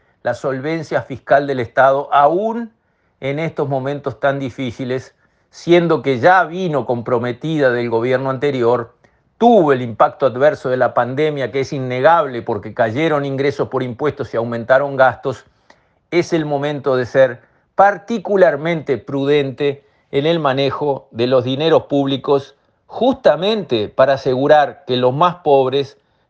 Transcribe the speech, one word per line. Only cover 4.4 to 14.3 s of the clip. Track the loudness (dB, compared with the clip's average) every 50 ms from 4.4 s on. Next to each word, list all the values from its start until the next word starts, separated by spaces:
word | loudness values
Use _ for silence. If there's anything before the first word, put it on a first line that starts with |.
| -6 -8 -8 -8 -8 -8 -8 -8 -6 -6 -6 -6 -6 -12 _ _ _ _ _ _ _ _
siendo | _ -8 2 4 4 4 6 4 0 0
que | 0 -2 0 4
ya | 4 6 6 6 2
vino | 0 -2 -4 -4 -2 -2 -2 -2
comprometida | -2 -4 -4 -2 -2 -2 -2 -2 -4 -6 -6 -6 -4 0 2 2 2
del | 2 0 -2 -2
gobierno | -2 -2 0 0 0 0 -2 -4
anterior, | -4 -2 -2 -2 0 0 2 2 2 0 -2 -8 _ _ _ _ _ _ _ _ _ _
tuvo | 2 4 4 4 4 2
el | 0 0
impacto | -2 -6 0 0 0 0 2 0 -2
adverso | -2 0 2 2 2 2 0 -2 -4
de | 0
la | 0 0 0 0
pandemia, | 0 -2 -2 -2 -2 -2 -2 -2 -4 -6 -4
que | -4 -4
es | -4 -4
innegable | -6 -6 -6 -4 -2 2 4 4 4 4 2 -2 -6 -8
porque | -6 -6 -6 -6 -8 -8 -2
cayeron | -2 -2 0 0 -2 0 0 0 -2 -2
ingresos | -4 -4 -2 -2 -2 -2 -2 -6 -4
por | -4 -4
impuestos | -4 -6 -6 -4 -4 -4 -4 -4 -8 -6